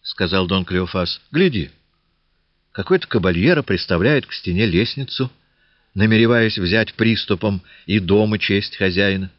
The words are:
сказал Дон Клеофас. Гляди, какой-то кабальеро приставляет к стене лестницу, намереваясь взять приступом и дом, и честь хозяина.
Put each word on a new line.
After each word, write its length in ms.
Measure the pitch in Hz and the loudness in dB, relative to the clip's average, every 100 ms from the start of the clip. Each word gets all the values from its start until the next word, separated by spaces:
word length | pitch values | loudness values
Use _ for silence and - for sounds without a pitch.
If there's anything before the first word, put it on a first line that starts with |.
сказал 440 | - - 90 95 90 | -12 -4 0 0 0
Дон 160 | 95 | -2
Клеофас. 560 | 87 90 90 95 85 - _ | -2 -4 -2 -4 -4 -6 _
Гляди, 400 | 147 190 113 69 _ _ _ _ _ _ _ _ _ _ | 0 0 0 -6 _ _ _ _ _ _ _ _ _ _
какой-то 360 | - - 185 - | -10 0 0 2
кабальеро 540 | 117 92 85 113 165 | 0 2 2 2 2
приставляет 640 | 131 95 - 87 107 170 - | 0 -4 0 0 2 0 -2
к 60 | |
стене 340 | - - 87 113 | -10 -4 0 2
лестницу, 640 | 85 117 - 135 - 127 _ _ _ _ _ _ 95 | 2 0 -4 -10 -6 -6 _ _ _ _ _ _ 0
намереваясь 640 | 110 110 113 120 110 107 | 4 4 4 4 2 0
взять 360 | 87 110 110 | 0 0 -2
приступом 680 | - 113 110 - 92 107 98 - - - | 0 0 0 -2 -2 -2 -4 -8 -20 -2
и 120 | 104 | -2
дом, 360 | 87 101 107 107 | 2 2 2 0
и 40 | |
честь 380 | - 98 101 - | 0 -2 -2 -2
хозяина. 540 | 95 90 98 95 92 | 0 2 0 0 -6